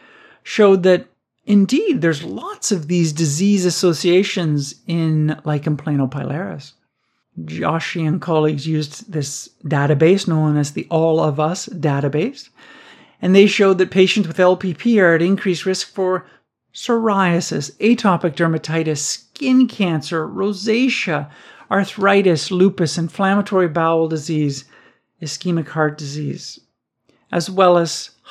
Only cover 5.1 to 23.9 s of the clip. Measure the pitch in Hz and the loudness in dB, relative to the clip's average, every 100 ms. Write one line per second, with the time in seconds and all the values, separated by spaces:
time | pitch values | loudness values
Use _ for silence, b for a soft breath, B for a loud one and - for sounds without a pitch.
5.1 | 156 151 151 156 147 156 143 151 143 135 | 2 0 -2 -4 -2 -2 -4 -2 -2 -2
6.1 | 139 131 143 196 151 - _ _ _ _ | -4 -6 -6 -8 -12 -16 _ _ _ _
7.1 | _ _ 165 156 160 165 165 - 170 156 | _ _ -16 -12 -6 -4 -4 -6 -4 -2
8.1 | 156 175 156 156 143 156 156 147 - - | -4 -2 0 0 -2 -4 -4 -6 -12 -10
9.1 | 160 139 - - _ 143 143 147 147 160 | -8 -8 -10 -16 _ -4 0 2 4 4
10.1 | 196 - 156 156 147 147 165 - 160 165 | 4 0 0 0 0 -2 -6 -4 0 2
11.1 | 160 156 143 156 190 - 175 143 139 143 | 2 0 0 -2 -4 -8 -4 -2 0 -2
12.1 | 151 233 - - _ B B B B B | -2 -4 -6 -18 _ B B B B B
13.1 | B 180 196 202 - 196 185 185 196 185 | B 4 6 6 4 2 2 2 2 2
14.1 | 214 165 175 180 185 185 - 233 220 175 | 2 -2 2 2 2 -2 -4 2 4 4
15.1 | 160 175 196 190 170 190 185 - - 185 | 4 2 0 -2 -2 -2 -4 -6 -4 -2
16.1 | 185 - b _ _ _ - - 233 226 | -2 -6 b _ _ _ -10 -2 0 2
17.1 | 196 185 170 - 147 139 - 220 240 208 | 2 2 0 -2 -6 -8 -2 0 2 2
18.1 | 175 170 - 165 160 156 165 156 147 - | 2 0 0 0 0 -2 -4 -2 -4 -6
19.1 | - _ - 262 262 247 - 180 160 - | -8 _ -6 2 4 4 0 -2 -2 -4
20.1 | 165 156 185 202 185 214 226 254 - - | -6 -6 -4 -4 -2 -2 0 0 -2 -2
21.1 | 147 147 B B B B 190 196 - 196 | -4 -6 B B B B -2 -2 0 2
22.1 | 202 190 156 - 180 190 196 160 170 165 | 4 4 2 0 2 2 2 -2 -2 -6
23.1 | - 190 202 202 190 175 156 165 | -2 0 0 0 0 0 0 0